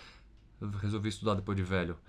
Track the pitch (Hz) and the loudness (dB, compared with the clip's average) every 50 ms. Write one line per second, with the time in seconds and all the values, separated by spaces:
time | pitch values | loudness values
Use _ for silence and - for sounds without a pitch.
0 | - - - - - - - - - - - - 110 104 101 101 104 101 107 104 | -18 -20 -20 -20 -20 -20 -20 -20 -20 -20 -12 -8 -6 -4 -4 -2 0 0 0 0
1 | 101 110 104 - 110 110 101 95 95 104 101 98 90 90 95 92 87 85 85 - | 0 -2 -2 0 2 2 2 2 2 0 2 2 2 2 2 2 2 0 -2 -6
2 | - | -10